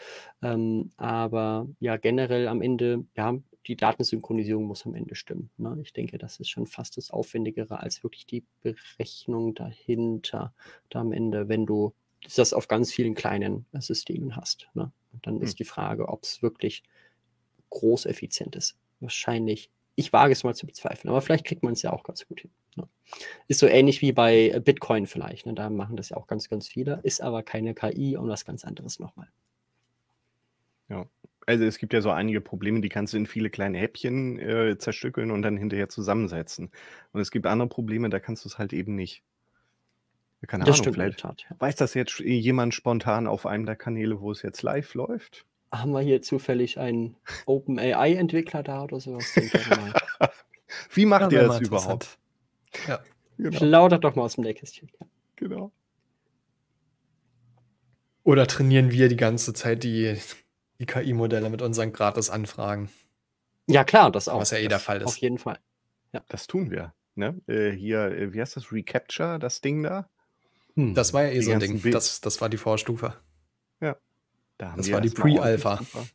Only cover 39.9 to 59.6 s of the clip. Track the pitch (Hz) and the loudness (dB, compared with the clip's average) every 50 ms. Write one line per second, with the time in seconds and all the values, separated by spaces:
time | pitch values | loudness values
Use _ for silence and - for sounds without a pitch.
39.9 | _ _ _ _ _ _ _ _ _ _ - - - 95 92 143 143 147 - 135 | _ _ _ _ _ _ _ _ _ _ -12 -8 -6 2 4 6 6 6 4 2
40.9 | 107 90 90 98 - - - - - - - - - - 131 135 139 - - 110 | 0 0 -2 -2 -4 -6 -10 -14 -14 -14 -18 -20 -8 -4 -4 -2 0 0 0 0
41.9 | - 131 123 - - - - - 127 120 110 123 131 127 120 120 113 - - 123 | 0 -2 -4 -4 -6 -6 -2 0 0 2 2 2 2 2 2 0 -2 -2 -2 -2
42.9 | 117 113 - 117 104 113 117 107 104 98 - 98 101 104 113 107 110 - - - | 0 0 0 0 0 0 0 -2 -2 -2 -4 -4 -4 -4 -4 -6 -8 -8 -8 -6
43.9 | 113 113 107 110 110 98 98 104 104 - - 101 - - - - - 143 143 - | -6 -4 -2 -2 -2 -4 -6 -8 -8 -8 -10 -12 -10 -6 -4 -4 -2 -4 -4 -6
44.9 | - 127 123 - 240 233 - - - - - _ _ _ _ _ - 113 117 139 | -8 -8 -6 -6 -6 -8 -10 -14 -20 -20 -20 _ _ _ _ _ -10 -6 -4 -2
45.9 | 143 135 139 143 135 127 - - - 131 - - 127 123 123 120 - - 135 123 | -2 0 2 4 2 2 2 0 -4 -2 0 0 0 0 0 -2 -2 -4 -4 -2
46.9 | 117 117 117 113 113 _ _ - - - - - 139 139 139 - 135 117 110 127 | -2 -2 -4 -4 -8 _ _ -14 -14 -6 -2 0 0 0 0 -2 -2 0 0 2
47.9 | 123 - 135 151 170 185 180 165 170 165 165 170 - 156 143 139 139 139 139 143 | 2 4 4 4 4 4 2 2 2 0 -2 -2 -4 -6 -6 -6 -8 -8 -8 -8
48.9 | - 135 - 131 127 120 123 - - - 127 113 - 107 113 117 107 104 104 104 | -10 -10 -10 -10 -8 -8 -8 0 2 2 2 2 0 -2 2 2 2 2 2 0
49.9 | 104 - - - - - - - - - - _ _ _ _ - - - - - | -2 -2 -2 -2 0 2 2 2 2 -2 -20 _ _ _ _ -18 -16 -16 -14 -2
50.9 | - 185 208 214 202 196 196 190 151 127 123 117 120 117 120 104 107 98 95 95 | 2 4 6 8 8 6 6 6 8 8 8 6 6 4 0 0 0 0 0 0
51.9 | - 120 - - - _ _ _ _ _ _ _ _ _ _ _ - - - - | -2 -4 -6 -10 -16 _ _ _ _ _ _ _ _ _ _ _ -14 -10 -8 -6
52.9 | 135 - - - _ _ _ _ _ - - 160 156 - 160 151 156 165 175 180 | -6 -6 -8 -12 _ _ _ _ _ -6 -6 -4 0 2 6 8 10 10 10 10
53.9 | 175 170 170 147 123 131 120 117 - - 120 110 107 - - - - - - - | 8 6 6 4 2 2 0 0 -2 -2 -4 -4 -4 -6 -10 -18 -20 -20 -20 -20
54.9 | _ _ - - _ _ _ _ _ - - 190 190 185 190 202 - _ _ _ | _ _ -20 -20 _ _ _ _ _ -10 -8 -8 -6 -8 -10 -10 -14 _ _ _
55.9 | _ _ _ _ _ _ _ _ _ _ _ _ _ _ _ _ _ _ _ _ | _ _ _ _ _ _ _ _ _ _ _ _ _ _ _ _ _ _ _ _
56.9 | _ _ _ _ _ _ _ _ _ _ _ _ _ _ _ _ _ _ _ _ | _ _ _ _ _ _ _ _ _ _ _ _ _ _ _ _ _ _ _ _
57.9 | _ _ _ _ _ _ - - 143 135 127 127 - - 139 131 135 131 131 127 | _ _ _ _ _ _ 4 6 8 8 6 6 4 2 4 6 8 8 8 6
58.9 | 120 123 131 127 123 113 123 113 113 117 - - 110 - | 6 6 6 6 6 4 2 2 2 2 -2 -4 -4 -4